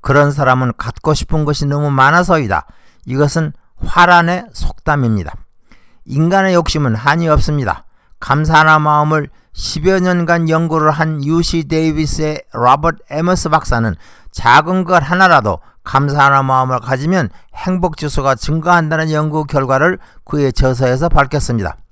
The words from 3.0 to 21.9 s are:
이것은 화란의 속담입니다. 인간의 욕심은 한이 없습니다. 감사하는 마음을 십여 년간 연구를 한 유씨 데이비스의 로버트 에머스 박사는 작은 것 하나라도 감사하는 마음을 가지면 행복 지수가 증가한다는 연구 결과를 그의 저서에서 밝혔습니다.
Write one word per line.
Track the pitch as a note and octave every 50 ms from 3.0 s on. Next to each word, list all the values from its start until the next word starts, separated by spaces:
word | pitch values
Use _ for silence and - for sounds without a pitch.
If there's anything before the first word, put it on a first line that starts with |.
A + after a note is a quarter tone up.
| -
이것은 | - B2 C3 D3 C#3+ - E3 D#3+ D3+ - - _ _ _ - -
화란의 | - - - F3 F3 F3+ F3 E3+ E3 F3+ F#3 G#3+ A3+ -
속담입니다. | - - - - - - - D3 C#3+ C3 A#2 A2 G#2 E2+ C#2+ - - - _ _ _ _ _ - - _ - _ - -
인간의 | - C#3 C#3 D#3+ E3+ F#3 G3 F#3+ F#3+ F3+
욕심은 | E3+ E3+ - - D#3 D3 B2+ A2
한이 | G#2+ A#2 C#3 D3 E3 E3+ D#3+
없습니다. | D3+ D3+ - - D3+ D3 C3 G2+ F2+ - - - _ _ _ _ - -
감사하는 | - - C#3 C#3+ D#3 D3+ E3 D#3 D#3 D#3 D#3 D#3 D3+
마음을 | D3+ D3+ D3+ D3+ D#3 D#3 D#3 C#3+ D3 - _ _ _ -
십여 | - - - - D#3 D3+ F#3 F#3+ F#3+
년간 | F3+ F#3 F3+ F3 E3+ E3 E3+ E3+ E3 D#3+
연구를 | D#3+ D#3+ E3+ E3 D#3 D#3+ D3+ D#3
한 | D3+ D3 D3 D#3 D#3 D3+ C#3
유씨 | C#3+ D#3+ E3+ E3 - - E3 D#3 C#3
데이비스의 | D#3+ D#3+ D#3+ D#3+ D#3 D3+ D#3 D3 - - D#3 D3+ D3+ - - _ -
로버트 | A#2 A#2+ B2 C3 C#3 D3+ E3+ E3 - - _
에머스 | C#3 D3+ E3 F3 F3+ - - D#3+
박사는 | D3+ D#3 - - C#3 A#2 A2+ A2+ F2+ - - - - - - -
작은 | - - - A#2 B2 C#3+ D#3 E3 F#3 F#3 F#3
것 | E3+ F#3 F3 C#3+
하나라도 | C#3 F3 F3+ F#3+ F#3 E3+ C#3+ G#2+ G#2+ F#2 - - - _ - _
감사하는 | - - C3+ C#3+ C#3+ C#3 D3 C#3 C#3 C#3 C#3 C#3
마음을 | C3 C3 C3 C3 C3 B2+ A#2+
가지면 | A2+ B2 C3+ B2+ C#3 D#3+ F#3 F#3+ D3 G2+ - - - - -
행복 | - - F3+ F#3 F3+ E3+ F3+ D#3 -
지수가 | D#3 D3 - - C3+ C#3 C3+
증가한다는 | A#2+ - - D3+ E3 D3+ E3+ F3+ E3+ E3 D#3 E3 D#3 D#3 D#3+ D#3
연구 | D3+ D3+ D#3 D3 D#3 D3+
결과를 | C#3 - D3 C3+ B2+ C3+ C3+ C#3+ F3 F#3 - - - _ - -
그의 | - - D3 C#3+ C3+ B2
저서에서 | - - C3 C3 A#2+ C3+ B2+ B2 C3 D#3 E3+
밝혔습니다. | D#3+ D3+ C#3 C3 - C#3+ B2 - A#2+ A2+ G2 E2+ C#2+ - - _